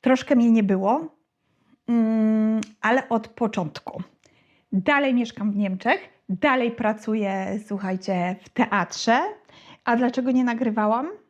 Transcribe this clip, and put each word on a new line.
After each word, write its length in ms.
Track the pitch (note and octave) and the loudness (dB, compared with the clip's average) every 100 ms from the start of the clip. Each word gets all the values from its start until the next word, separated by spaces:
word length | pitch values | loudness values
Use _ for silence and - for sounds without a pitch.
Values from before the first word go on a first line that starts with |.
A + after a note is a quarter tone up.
Troszkę 340 | B3+ B3+ - C4 | 4 2 4 4
mnie 160 | A#3 | 6
nie 120 | A3+ | 4
było, 520 | G3+ F#3+ F#3+ C4+ D#4+ _ _ _ _ _ _ _ - | 4 2 2 0 -2 _ _ _ _ _ _ _ -2
mm, 720 | A#3 A3 A3 A3 A3 A3 A3 G#3+ _ | 0 2 2 2 2 2 0 -4 _
ale 280 | G#3+ B3+ C4 | 0 0 0
od 180 | A3+ A3 | -4 -4
początku. 760 | - A3+ G#3+ E3 - - - F3+ _ _ _ _ _ _ | -4 -4 -2 -6 -8 -14 -14 -14 _ _ _ _ _ _
Dalej 420 | F#3+ F#3 C#4+ C#4 | -2 0 2 2
mieszkam 380 | B3 A#3 - G#3+ | 0 -2 -4 -4
w 40 | G3+ | -2
Niemczech, 540 | G3 F#3 A3+ F#4+ - _ - | -2 -2 -2 -2 -4 _ -8
dalej 420 | F#3 D4+ C4 A#3+ | -2 2 2 0
pracuję, 880 | A#3 A3 A3 A3 G#3+ G3+ G3 F#3+ G3 G#3+ | -2 -4 -2 -4 -2 -2 -4 -4 -6 -8
słuchajcie, 680 | G3 F#3+ F#3+ F#3+ F3+ F3 F#3 | -8 -4 -6 -4 -2 -2 -6
w 80 | - | -8
teatrze. 680 | - - G#3 F3 - - A#3+ F#4+ G#4+ _ - - - - | -2 0 0 -2 -4 0 2 0 -8 _ -20 -20 -10 -2
A 100 | A#3+ | 0
dlaczego 360 | B3 B3 B3+ | 0 0 0
nie 120 | B3+ | 0
nagrywałam? 640 | B3 A#3 A#3+ A3 G#3+ A#3 D4+ G#4 _ | 0 0 -2 0 0 0 -2 -10 _